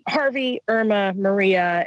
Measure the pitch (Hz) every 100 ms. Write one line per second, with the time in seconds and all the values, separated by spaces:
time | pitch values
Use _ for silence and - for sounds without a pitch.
0 | - 302 277 262 254 247 - 226 220 208
1 | 196 190 196 202 190 185 175 175